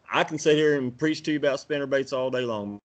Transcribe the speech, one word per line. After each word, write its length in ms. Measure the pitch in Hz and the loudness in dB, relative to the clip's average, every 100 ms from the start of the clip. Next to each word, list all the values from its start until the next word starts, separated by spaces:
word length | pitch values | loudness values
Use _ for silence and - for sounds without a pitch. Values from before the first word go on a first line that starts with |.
| - | -4
I 120 | 117 | -2
can 140 | 170 156 | 0 0
sit 180 | 160 151 | 2 4
here 200 | 151 143 | 4 2
and 200 | 127 127 | 0 -2
preach 260 | 156 156 | -2 -2
to 60 | 156 | -2
you 40 | 151 | 0
about 200 | 143 135 | 0 0
spinnerbaits 520 | - 147 139 135 135 | -2 -4 0 0 0
all 180 | 131 131 | -2 -2
day 100 | 127 | -2
long, 360 | 123 110 101 101 | -2 -4 -6 -10